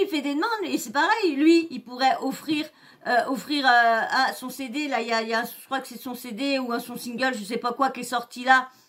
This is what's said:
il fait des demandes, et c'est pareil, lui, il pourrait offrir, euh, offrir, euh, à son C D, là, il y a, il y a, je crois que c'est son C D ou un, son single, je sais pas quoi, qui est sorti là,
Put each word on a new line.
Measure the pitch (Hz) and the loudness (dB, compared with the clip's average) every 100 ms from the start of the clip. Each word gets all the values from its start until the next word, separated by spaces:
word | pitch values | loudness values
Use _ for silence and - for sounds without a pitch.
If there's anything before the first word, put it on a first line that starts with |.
il | 381 | 4
fait | 302 | 0
des | 277 | -2
demandes, | 285 440 440 | 0 -2 -2
et | 302 302 | -2 -4
c'est | 240 | -2
pareil, | 269 339 453 370 269 | 0 2 2 2 4
lui, | 311 330 320 | 6 6 4
il | 254 | -6
pourrait | - 247 262 - | -12 0 2 2
offrir, | 269 - 277 302 302 - - - - | -2 -4 -2 -2 -4 -10 -20 -10 0
euh, | 240 226 | 0 2
offrir, | 254 - 294 262 | -2 -2 2 6
euh, | 240 233 226 - | 6 6 4 2
à | 254 254 | 2 0
son | 247 254 | -2 -10
C | 254 262 | -8 -6
D, | 269 294 | -4 -2
là, | 240 | -2
il | 233 | -2
y | |
a, | 226 | -2
il | 226 | 0
y | 226 | -2
a, | |
je | - - - | -4 -10 -6
crois | 269 | -6
que | 262 | -6
c'est | 226 | -12
son | 262 247 | -12 -10
C | 247 | -10
D | 214 277 269 | -4 -2 -2
ou | 240 | -2
un, | 233 | -6
son | 240 247 | -6 -10
single, | 240 233 262 247 | -10 -4 -2 -2
je | |
sais | 202 226 | -6 -4
pas | 240 | -4
quoi, | 240 269 | 0 -2
qui | 254 | -2
est | |
sorti | 247 240 240 247 | -6 -6 -6 -2
là, | 247 262 254 - | 4 4 4 -10